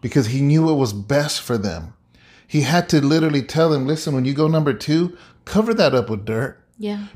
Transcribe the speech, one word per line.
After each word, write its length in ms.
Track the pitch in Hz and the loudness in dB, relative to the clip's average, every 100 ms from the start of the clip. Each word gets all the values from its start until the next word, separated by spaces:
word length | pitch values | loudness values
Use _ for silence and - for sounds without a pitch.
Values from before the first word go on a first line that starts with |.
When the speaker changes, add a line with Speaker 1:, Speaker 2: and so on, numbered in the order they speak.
Speaker 1:
because 260 | - 143 113 | -2 0 0
he 140 | 131 | 0
knew 300 | 143 156 160 | 2 4 4
it 20 | |
was 180 | 147 120 | 2 0
best 480 | 101 104 143 147 - | -4 -2 -2 0 -6
for 140 | - 117 | -4 -4
them. 340 | 98 80 80 - _ _ _ - _ | -4 -8 -12 -18 _ _ _ -20 _
He 140 | 151 | -2
had 280 | 131 175 175 | 2 0 2
to 160 | 156 139 | 2 2
literally 380 | 160 160 143 | 2 2 0
tell 260 | 120 160 160 | -2 0 2
them, 160 | 147 131 | 2 0
"Listen, 300 | 156 160 131 | -4 -2 -2
when 100 | 131 | -2
you 80 | |
go 140 | 139 156 | 0 2
number 260 | 160 143 | 2 0
two, 420 | 113 - 160 175 - - _ | -2 0 0 0 -6 -20 _
cover 300 | - 202 226 220 | -2 0 2 2
that 180 | 156 | 4
up 160 | 127 117 | 2 0
with 160 | 110 104 | -6 -4
dirt." 320 | 110 131 - _ - | -4 -4 -8 _ -10
Speaker 2:
Yeah. 240 | 208 208 208 | -8 -8 -10